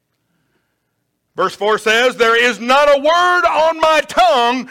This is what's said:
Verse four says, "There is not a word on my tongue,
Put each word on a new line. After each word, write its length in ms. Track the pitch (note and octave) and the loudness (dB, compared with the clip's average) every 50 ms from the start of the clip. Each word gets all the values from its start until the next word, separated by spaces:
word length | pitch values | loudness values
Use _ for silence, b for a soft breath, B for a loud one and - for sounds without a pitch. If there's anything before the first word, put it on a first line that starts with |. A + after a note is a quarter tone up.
| _ _ _ _ _ _ _ _ _ _ _ _ _ _ _ _ _ _ _ _ _ _ _ _ _ _ _ | _ _ _ _ _ _ _ _ _ _ _ _ _ _ _ _ _ _ _ _ _ _ _ _ _ _ _
Verse 200 | - F3 F#3+ - | -6 -6 -6 -4
four 220 | - G3+ G#3 G#3+ G3+ | -4 -2 -2 -2 -2
says, 380 | - A3 A3 A3+ B3 C4 A3+ | 0 0 0 0 0 -2 0
"There 200 | F3 A3+ A3+ A3+ | 0 0 0 2
is 240 | A#3 A#3+ B3 A#3 F#3 | 2 0 0 -2 -4
not 300 | A3+ A#3+ C4 C#4 D4 D4 | -2 0 2 2 4 2
a 100 | C#4+ C#4 | 2 2
word 460 | C4+ D4+ E4 F4 F4+ F4+ F4+ F4+ E4+ | 2 0 0 2 0 0 0 0 0
on 340 | E4+ - D4+ D#4 D#4+ E4 D#4+ | -2 -2 0 0 -2 0 0
my 220 | D#4+ D#4 D#4 D4+ D4+ - | 0 0 0 0 -2 -4
tongue, 600 | - - F4+ F4+ D4+ B3+ A#3+ A#3 B3 C4 A#3 B | -2 0 2 2 2 2 0 0 -2 -4 -8 B